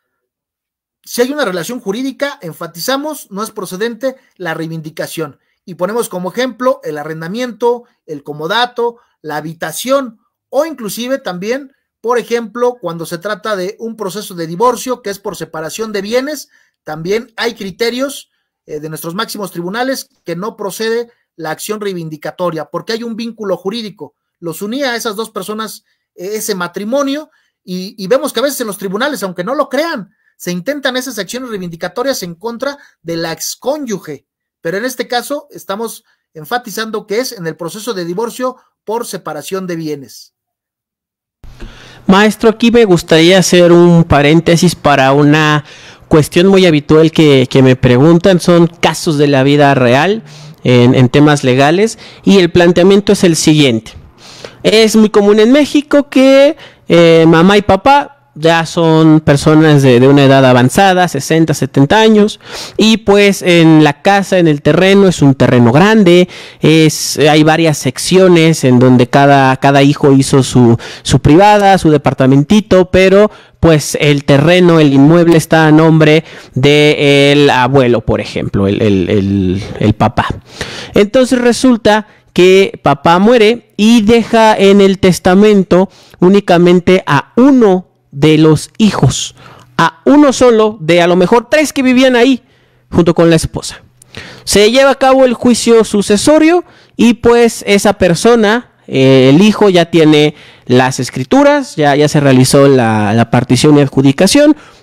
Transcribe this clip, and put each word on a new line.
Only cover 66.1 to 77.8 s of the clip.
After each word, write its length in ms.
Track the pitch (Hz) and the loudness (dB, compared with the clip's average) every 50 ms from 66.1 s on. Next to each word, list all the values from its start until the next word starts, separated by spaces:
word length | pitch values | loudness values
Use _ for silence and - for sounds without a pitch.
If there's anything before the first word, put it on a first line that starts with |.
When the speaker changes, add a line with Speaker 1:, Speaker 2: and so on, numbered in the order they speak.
| 175 180 180 - - - - - - - | 4 4 2 0 -4 -18 -20 -20 -10 -4
Speaker 2:
es, 580 | - 151 160 160 156 156 - - - - - | 0 0 2 2 2 0 0 -4 -8 -8 -4
hay 240 | 120 143 151 151 160 | -2 0 2 2 2
varias 380 | 151 156 156 165 165 160 143 - | 2 2 2 0 0 0 -2 -2
secciones 840 | - 131 - - - - 180 185 190 180 175 165 160 165 156 - - | -6 -8 -8 -6 -4 0 2 4 4 4 4 4 4 2 0 0 0
en 140 | 127 127 | 2 2
donde 320 | 123 127 127 127 123 123 - | 4 4 4 4 4 2 2
cada, 480 | - 139 139 143 139 139 135 131 131 | 2 2 4 4 4 4 2 2 0
cada 240 | - - 139 139 139 | 0 0 2 2 4
hijo 300 | 139 143 147 - - 139 | 2 2 0 2 2 2
hizo 320 | 139 135 135 - 143 135 127 | 2 2 2 2 0 0 0
su, 340 | - - 127 120 117 120 - - - - - | 2 2 2 4 4 2 0 -4 -12 -18 -12
su 180 | - - - 127 | -6 -2 -2 0
privada, 600 | - 143 147 180 202 208 208 208 196 196 190 180 | 2 4 4 4 4 4 4 4 2 2 2 2
su 100 | - 156 | 2 0
departamentito, 1000 | 151 143 - 131 127 - 131 127 139 139 147 - 208 214 - - 185 185 180 - | 0 0 0 -2 -2 0 0 2 2 2 2 2 0 0 0 2 2 2 2 2
pero 400 | - 185 190 190 190 202 214 208 - - - _ _ - | 2 2 2 4 4 4 2 2 -2 -10 -20 _ _ -2
pues 380 | - 165 156 147 - - - - | 0 2 2 2 -2 -4 -6 -2
el 240 | 147 147 147 139 - | 0 0 0 0 0
terreno, 560 | - 139 135 143 170 180 180 180 175 165 160 | 0 0 2 2 2 2 4 4 4 4 4
el 140 | 156 139 139 | 4 4 4
inmueble 440 | 139 139 151 165 175 170 170 165 | 4 4 4 4 4 4 4 2
está 280 | 160 - - 165 160 160 | 2 0 0 0 2 2
a 60 | 156 | 4
nombre 520 | 156 156 160 160 160 156 156 151 151 160 - - - - - - - | 4 4 4 4 2 2 2 2 2 0 0 -4 -18 -20 -18 -10 -6
del 960 | 131 135 143 147 147 147 151 147 - 147 143 143 139 143 143 143 147 143 139 | -2 0 2 2 4 2 2 2 0 2 2 2 2 2 2 4 4 2 2
abuelo, 560 | 123 127 123 127 139 139 | 2 0 0 0 2 2